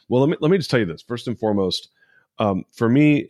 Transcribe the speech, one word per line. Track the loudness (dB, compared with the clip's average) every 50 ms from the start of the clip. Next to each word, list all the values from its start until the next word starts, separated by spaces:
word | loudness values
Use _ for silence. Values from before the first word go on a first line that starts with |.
| _ -2
Well, | 0 2
let | 2 2
me, | 0 0
let | 0 0
me | 0 0
just | 0 0
tell | 0 0
you | 0
this. | -2 -4 -10
First | -12 -12 -12 -10 -8 -10
and | -8 -4
foremost, | -2 -2 0 0 0 -2 -2 -4 -8 -12 _ _ _ _ _ _ _ _ _ -4
um, | -2 -2 -2 -2 -4 _
for | _ -2 0 2
me, | 4 4 4 4 4 2 0 -2